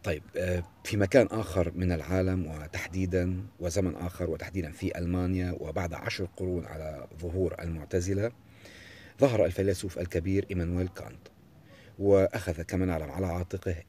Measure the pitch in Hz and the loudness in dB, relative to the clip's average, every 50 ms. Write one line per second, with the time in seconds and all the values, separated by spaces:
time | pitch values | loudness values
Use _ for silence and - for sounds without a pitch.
0 | - 98 82 73 - - - - 90 92 90 90 87 - - - - - - 101 | 0 -2 -2 -2 -4 -8 -4 -2 0 0 0 -2 -2 -6 -14 -14 -6 -2 2 2
1 | 101 95 - 131 110 - - 113 107 - - 95 85 85 - - 92 90 87 80 | 2 6 8 6 6 6 2 -4 -4 0 0 2 2 2 0 0 0 0 0 0
2 | 71 76 92 95 92 92 92 92 85 78 80 76 73 82 - 87 - - 85 92 | 0 0 2 2 2 2 2 0 -2 -4 -6 -8 -10 -8 -8 -8 -8 -4 -2 -2
3 | 95 90 92 92 87 90 92 92 101 101 - - 85 87 80 98 92 87 73 - | -2 2 2 2 2 2 -2 -4 -6 -10 -10 -6 -6 -2 0 0 0 0 -2 -2
4 | 87 90 - - 90 82 80 - - - - 95 82 73 - - 98 95 - 87 | -6 -8 -4 -4 -4 -2 -2 -4 -6 -6 -4 -4 -4 -4 -6 -4 -4 -4 -2 -2
5 | 87 87 87 90 90 90 92 90 90 90 85 - - 78 78 101 90 85 80 67 | -2 0 0 2 2 2 0 0 0 -2 -4 -4 -6 -4 -4 -4 -4 -4 -4 -4
6 | - - - - 95 90 - - 92 92 90 87 78 - 78 80 78 78 76 67 | -6 -6 -4 -4 -6 -6 -4 -4 -4 -2 -2 -2 -4 -6 -10 -8 -8 -8 -8 -10
7 | 64 - - 76 87 85 82 95 92 82 - - 85 85 82 78 73 - - 92 | -12 -14 -12 -8 -8 -2 0 0 0 0 0 -4 -6 -6 -6 -6 -6 -2 -2 0
8 | 87 95 98 98 104 117 - - - - - - - - - - - - - - | 0 2 0 0 0 -2 -4 -8 -20 -20 -20 -20 -20 -20 -20 -20 -20 -20 -20 -20
9 | - - - - 139 135 117 107 87 85 90 - 95 101 101 - - 85 - - | -20 -20 2 4 4 4 6 4 2 2 2 2 0 0 0 -2 -4 -8 -6 -6
10 | 92 90 - 87 82 95 95 98 95 - 95 90 85 85 87 87 92 90 - - | -6 -2 -2 -2 0 2 0 0 0 0 -2 -2 0 0 0 0 0 -2 -4 -10
11 | 73 - - - - - - - - - - - - - - - - - - - | -14 -12 -16 -18 -20 -20 -20 -20 -20 -20 -20 -20 -20 -20 -20 -20 -20 -20 -8 0
12 | 98 101 98 98 95 - - 110 95 92 82 82 82 - - 90 92 92 87 80 | 6 8 8 8 8 6 2 -2 -2 -2 -4 -4 -4 -2 0 0 2 2 0 -2
13 | 78 71 - 90 95 90 85 87 90 - - 92 - 95 90 82 - | -2 -4 -4 -2 -2 0 0 -2 -2 -4 -6 -6 -4 -4 -4 -4 -8